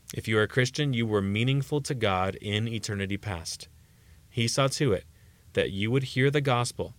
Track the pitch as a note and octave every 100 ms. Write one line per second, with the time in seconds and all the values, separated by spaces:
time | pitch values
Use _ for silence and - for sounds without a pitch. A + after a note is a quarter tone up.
0 | - - A2 A2 G#2+ - B2 - D3 A#2+
1 | A2+ G#2 G2 G2+ B2 C#3 C3+ D3 C#3+ C3+
2 | G#2+ F#2 F#2+ - G#2 G#2 A2+ A2+ G#2 G#2
3 | G2 G2 - F2 D#2+ - - - - -
4 | - - - - A2+ - C3+ - C#3+ F#2
5 | - - - - - - C#2 F#2+ G#2+ C3
6 | C3 - C3+ D3 C#3 A#2+ A#2+ - -